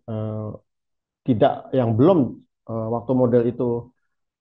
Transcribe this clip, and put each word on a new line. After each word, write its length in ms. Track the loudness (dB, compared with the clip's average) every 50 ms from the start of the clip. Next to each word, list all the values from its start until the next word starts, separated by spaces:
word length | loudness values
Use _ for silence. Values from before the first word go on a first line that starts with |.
| _
eh, 440 | -10 -8 -6 -6 -6 -6 -8 -8 -10 -12 -14 _ _ _ _ _ _ _ _ _ _ _ _ -4
tidak, 460 | -2 0 2 2 2 2 -2 -8 -4 -2
yang 240 | 0 0 2 2
belum, 220 | 4 4 4 4 4 2 -2 -4 -12 -18 _ _ _ _ -10
eh, 180 | -8 -8 -6 -4 -6
waktu 160 | -4 -2 -2 0
model 260 | 2 2 4 4 2 2 0
itu 400 | -2 -4 -4 -4 -4 -6 -8 -12 _ _ _ _ _ _ _ _ _ _